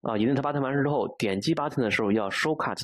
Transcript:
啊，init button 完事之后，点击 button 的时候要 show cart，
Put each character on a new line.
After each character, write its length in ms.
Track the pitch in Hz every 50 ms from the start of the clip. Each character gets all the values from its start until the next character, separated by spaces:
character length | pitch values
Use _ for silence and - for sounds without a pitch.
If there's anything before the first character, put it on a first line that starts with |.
| -
啊， 120 | - 113
init 220 | 104 107 120 143
button 240 | 139 139 143 147 147
完 120 | 139 131 139
事 120 | 143 135
之 40 | 147
后， 240 | 147 135 101 - - _
点 220 | - 104 95 98
击 120 | 101 - 165
button 280 | 156 143 147 - -
的 100 | 127 107
时 100 | 95 -
候 120 | 113 101 101
要 180 | 110 104 98
show 240 | 95 - - 156 156
cart， 260 | 151 - 131 101 -